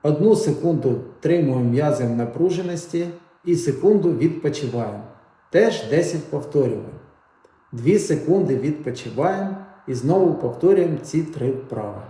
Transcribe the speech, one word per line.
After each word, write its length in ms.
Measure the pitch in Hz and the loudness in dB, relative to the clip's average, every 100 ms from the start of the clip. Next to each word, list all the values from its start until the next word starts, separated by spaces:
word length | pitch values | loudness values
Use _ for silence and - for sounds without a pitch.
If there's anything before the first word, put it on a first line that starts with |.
Одну 340 | 147 147 208 214 | 0 4 4 4
секунду 540 | - - 170 147 127 117 - - | 2 0 0 0 0 -2 -6 -6
втримуємо 500 | 160 170 143 127 120 | 0 2 2 2 2
м'язи 340 | 123 151 131 | 2 2 0
в 120 | 120 117 | 0 -2
напруженості 920 | 117 - 180 175 180 170 - 170 175 170 _ _ 175 | -4 0 0 0 -4 -6 -6 -6 -6 -10 _ _ -2
і 100 | 160 | 0
секунду 580 | - - 190 208 170 | 0 2 4 4 2
відпочиваємо. 880 | 131 160 - 147 - 131 120 110 104 113 - _ _ _ | 2 0 0 -4 -4 -4 -4 -6 -8 -14 -20 _ _ _
Теж 400 | 170 226 - 110 | 4 4 0 0
десять 420 | 151 165 165 - | 0 0 -4 -6
повторюємо. 580 | 147 - 143 120 - - - - _ _ _ _ _ _ | -8 -2 0 0 -2 -10 -18 -20 _ _ _ _ _ _
Дві 280 | 117 123 202 | -2 2 2
секунди 560 | - 143 151 190 170 127 | 2 -2 2 2 2 0
відпочиваємо 1000 | 135 151 123 - 117 110 170 196 196 - - - - | -2 -4 -8 -10 -8 -2 -2 0 -4 -8 -14 -18 -8
і 60 | |
знову 400 | 123 131 190 180 | -4 2 4 4
повторюємо 640 | 147 127 - - 196 170 151 | 2 -4 0 4 4 2 -2
ці 260 | - 156 | -2 -4
три 280 | 156 - 123 | -4 -4 -4
вправи. 500 | 131 - - 104 101 98 | -4 -8 -8 -8 -10 -16